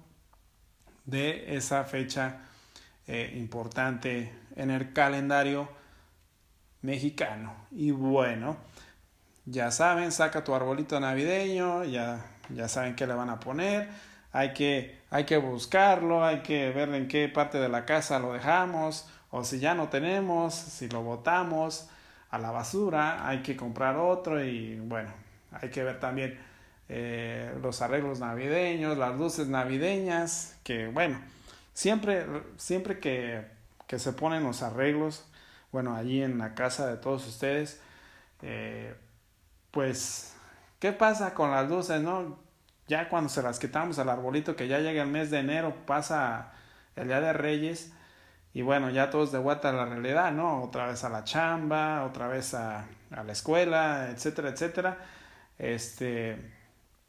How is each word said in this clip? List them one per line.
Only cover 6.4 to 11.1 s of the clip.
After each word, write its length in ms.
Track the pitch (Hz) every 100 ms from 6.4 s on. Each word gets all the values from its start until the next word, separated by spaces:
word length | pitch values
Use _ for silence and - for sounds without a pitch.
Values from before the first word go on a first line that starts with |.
| _ _ _ _
mexicano. 680 | 135 139 147 143 127 107 110 - -
Y 180 | 240 147
bueno, 680 | 135 135 135 127 113 123 156 - - - - - _ _ _
ya 280 | - 127 120
saben, 400 | 120 165 175 175
saca 320 | 156 156 156
tu 100 | 151
arbolito 460 | 131 131 139 151 147
navideño, 840 | 135